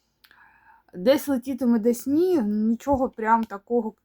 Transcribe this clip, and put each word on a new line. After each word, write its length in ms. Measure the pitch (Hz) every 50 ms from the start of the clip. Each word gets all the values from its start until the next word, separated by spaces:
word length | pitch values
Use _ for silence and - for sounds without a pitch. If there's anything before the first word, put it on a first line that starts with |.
| _ _ _ _ _ - _ _ - _ _ _ _ _ _ _ _ _ -
Десь 340 | 180 180 247 294 - - 285
летітиме, 500 | 269 240 - 269 262 - 262 233 233 220
десь 280 | 208 240 233 - -
ні. 360 | 262 285 320 359 370 359 285
Нічого 680 | 208 208 208 214 220 226 233 - - 269 285 247 262 -
прям 360 | - - 220 220 233 226 220
такого 500 | - 202 196 _ - 233 240 214 220 - _